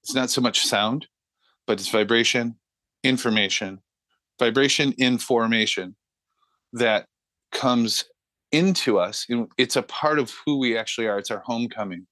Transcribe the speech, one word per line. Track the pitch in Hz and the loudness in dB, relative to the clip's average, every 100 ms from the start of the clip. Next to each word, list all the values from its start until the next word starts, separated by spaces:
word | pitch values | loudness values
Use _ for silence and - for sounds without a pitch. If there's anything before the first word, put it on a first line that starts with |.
it's | - | -4
not | 131 127 | -2 -2
so | - | 0
much | 123 - | 0 0
sound, | - 101 107 139 - _ _ _ _ _ - | 0 0 0 -2 -8 _ _ _ _ _ -4
but | 104 | -4
it's | 92 | 0
vibration, | 110 104 117 117 123 117 117 _ _ _ _ | 0 4 4 4 0 -2 -8 _ _ _ _
information, | 131 127 120 110 98 - 101 95 _ _ _ _ _ - | -2 0 2 2 0 -2 -6 -10 _ _ _ _ _ 0
vibration, | 117 120 139 - 143 123 | 2 4 2 2 0 2
information | 127 123 - 120 113 113 107 - 92 101 _ _ _ _ _ _ _ | 2 2 0 0 2 2 0 -2 -8 -14 _ _ _ _ _ _ _
that | 117 117 104 - _ _ _ _ | 0 2 2 -2 _ _ _ _
comes | - 131 123 113 - - _ _ _ _ | -2 2 2 2 -2 -6 _ _ _ _
into | 151 185 175 - 104 | 2 2 2 2 2
us. | 90 - - | 0 -4 -4
And | 120 110 - | -4 -4 -2
it's | 123 135 | 0 0
a | |
part | - - 151 151 | -4 -2 0 0
of | 120 - - | -2 -6 -4
who | 139 | 0
we | 127 113 | 0 -2
actually | 110 - 110 | -4 -4 -2
are. | 101 | -2
It's | 101 | -4
our | 104 | -8
homecoming. | - 117 117 - 101 87 - | -4 -4 -4 -6 -8 -8 -14